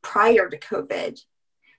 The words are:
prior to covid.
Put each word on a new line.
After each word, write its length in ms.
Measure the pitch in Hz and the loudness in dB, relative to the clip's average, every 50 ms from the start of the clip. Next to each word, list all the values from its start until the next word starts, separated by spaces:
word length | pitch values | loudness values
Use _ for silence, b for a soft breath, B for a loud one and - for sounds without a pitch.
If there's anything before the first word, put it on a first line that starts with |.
| - | -16
prior 460 | - - 226 226 233 233 208 185 - | -6 0 2 4 4 4 4 2 0
to 80 | 151 147 | -4 -14
covid. 600 | - - 214 - - - - 175 - - - - _ _ _ _ _ _ _ _ b b b | -12 -8 -8 -8 -6 -6 -6 -6 -6 -8 -10 -12 _ _ _ _ _ _ _ _ b b b